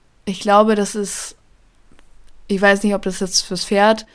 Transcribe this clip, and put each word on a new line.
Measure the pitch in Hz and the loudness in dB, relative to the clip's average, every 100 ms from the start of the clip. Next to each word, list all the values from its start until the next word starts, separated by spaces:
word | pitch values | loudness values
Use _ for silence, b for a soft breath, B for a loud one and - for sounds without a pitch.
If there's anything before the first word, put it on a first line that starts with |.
| _ _ | _ _
ich | - 190 | -10 -4
glaube, | 208 208 214 | 2 4 4
das | 208 202 | 2 -2
ist, | 220 196 - - - _ _ _ _ _ - - - - - - | -4 -8 -8 -12 -16 _ _ _ _ _ -20 -20 -20 -20 -16 -6
ich | 196 | 0
weiß | 202 196 | 2 4
nicht, | 208 | 2
ob | 196 | -2
das | 196 185 | -4 -6
jetzt | 185 - | -4 -4
fürs | - 180 | -4 -8
Pferd | - 196 208 226 - | -2 2 2 2 -4